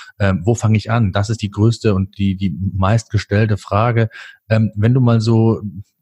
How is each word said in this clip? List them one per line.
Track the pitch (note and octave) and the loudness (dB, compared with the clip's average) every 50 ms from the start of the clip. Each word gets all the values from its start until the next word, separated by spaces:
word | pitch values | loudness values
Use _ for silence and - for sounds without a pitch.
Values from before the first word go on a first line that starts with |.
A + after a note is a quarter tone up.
| - - - - | -20 -20 -6 -2
Ähm, | G2+ G2 F#2+ - F2 | 0 0 0 0 0
wo | A#2 A#2 | -2 0
fange | - - G#2+ G#2+ | 0 0 0 0
ich | G#2+ - G#2+ | 0 0 -2
an? | A2+ A#2+ A2+ F#2+ | 0 0 0 0
Das | - G2+ G#2 A2 | 0 -2 -2 -2
ist | A2 - | -4 -6
die | - G2 | -6 -6
größte | G2+ G#2 G#2 A#2 A2+ - - A2 G2 | -2 0 2 2 2 0 0 0 0
und | F#2+ F#2+ - _ - | 0 -2 -4 _ -4
die, | G2+ G2 F#2+ | -2 -2 -2
die | F#2+ G2 F#2+ D2 D#2 G2 F#2+ - | -2 -4 -4 -4 -4 -4 -4 -2
meistgestellte | F#2+ F#2 F#2+ A2+ A2+ - - - G2+ - - G2+ G#2 A2+ G#2+ G#2 | 0 0 2 0 0 -2 -2 -4 -4 -2 0 0 0 2 0 -2
Frage. | F#2 - - G2 G#2 A2+ A#2+ A2+ A#2 A2+ A2 - - - - - _ _ - | -4 -4 -2 -2 0 0 2 2 0 0 -2 -4 -10 -20 -20 -20 _ _ -2
Ähm, | A2 A2 A2 G2+ - | 0 0 0 -2 -2
wenn | G2+ G#2 A#2 | 0 0 2
du | B2 C3+ | 2 4
mal | B2 A#2+ A#2 A2+ | 4 4 4 2
so | G#2+ A#2 A#2 A2 A2+ A2+ A2 - G#2 G#2 - G2+ - _ _ _ | 2 2 2 4 4 2 2 0 -4 -10 -12 -14 -18 _ _ _